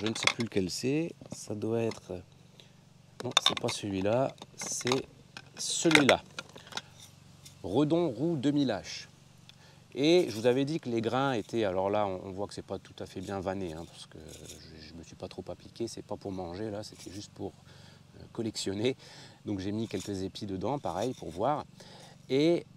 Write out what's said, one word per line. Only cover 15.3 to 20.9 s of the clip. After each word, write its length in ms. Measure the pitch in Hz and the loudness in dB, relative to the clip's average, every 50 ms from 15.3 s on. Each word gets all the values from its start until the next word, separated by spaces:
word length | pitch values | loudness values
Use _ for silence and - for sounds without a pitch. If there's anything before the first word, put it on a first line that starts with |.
| - - 92 - | -10 -10 -10 -10
appliqué, 400 | 90 - - - - - 117 110 | -10 -12 -12 -14 -8 -6 -6 -6
c'est 160 | - 98 - | -6 -10 -8
pas 140 | - 104 - | -8 -8 -6
pour 120 | - 98 | -6 -6
manger, 400 | 95 95 90 85 85 95 110 110 | -6 -6 -6 -6 -6 -6 -6 -6
là, 120 | 101 104 | -6 -8
c'était 280 | 104 - - - - - | -10 -10 -14 -16 -16 -12
juste 220 | 90 95 - - | -12 -12 -12 -14
pour, 220 | - - 101 92 - - - - - - - - - - - - - | -12 -10 -10 -10 -10 -12 -20 -20 -20 -20 -20 -20 -20 -20 -20 -20 -20
euh, 60 | 82 82 - | -18 -18 -12
collectionner. 640 | - - 113 110 - - - 101 95 101 107 131 127 - - - - - - - - - - | -6 -4 -4 -4 -4 -4 -2 -2 0 2 2 2 2 0 -8 -20 -18 -18 -20 -20 -18 -10 -6
Donc 140 | 107 104 92 | -4 -4 -2
j'ai 120 | 92 101 | -2 -2
mis 160 | 101 110 113 101 | -2 -2 -2 -2
quelques 340 | - 92 - - 101 95 | -4 -4 -4 -4 -4 -4
épis 220 | 95 95 - - 110 | -4 -6 -6 -6 -6
dedans, 340 | 98 95 95 101 104 139 139 | -6 -4 -2 -2 -2 -2 -2
pareil, 360 | - 90 | -2 -2